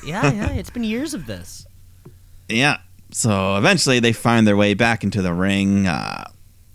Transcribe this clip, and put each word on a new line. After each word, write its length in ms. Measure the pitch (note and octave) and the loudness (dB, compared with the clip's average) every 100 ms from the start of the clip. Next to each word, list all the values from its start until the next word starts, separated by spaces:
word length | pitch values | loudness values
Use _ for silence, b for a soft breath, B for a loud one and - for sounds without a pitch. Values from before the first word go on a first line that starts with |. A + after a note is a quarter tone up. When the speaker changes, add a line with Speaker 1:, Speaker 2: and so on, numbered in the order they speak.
| - | -10
Speaker 1:
Yeah, 260 | F#3 C#4 | -4 -2
Speaker 2:
<laughs> 0 | |
Speaker 1:
yeah. 180 | G#3+ A3+ | -2 -4
It's 180 | C4+ F3+ | -6 -8
been 140 | B3 | -8
years 300 | A3 A3+ D4+ | -6 -4 -6
of 120 | C4+ A2+ | -8 -10
this. 400 | F#2 - - - - - - - - - - - | -12 -14 -18 -20 -20 -20 -20 -20 -20 -20 -20 -4
Speaker 2:
Yeah. 300 | A2 C#3+ A#2 - - - | 0 0 0 -6 -20 -14
So 460 | - A2+ G2+ F#2+ G2 | -4 0 0 0 2
eventually 440 | C3+ F3+ C#3 B2 | 2 2 2 2
they 120 | A#2 | 2
find 340 | A2 A#2+ A#2 G#2+ | 0 2 4 4
their 100 | G2+ | 4
way 160 | G2+ | 4
back 280 | G2+ A#2 A2 | 2 2 0
into 160 | G2+ G2+ | -2 -2
the 140 | F#2 | -2
ring. 520 | E2+ G2 G2 G2 G2 F#2+ | 0 0 2 2 2 2
Uh, 440 | C#2 G1+ G1+ - - - - - | -2 -4 -8 -14 -20 -20 -20 -20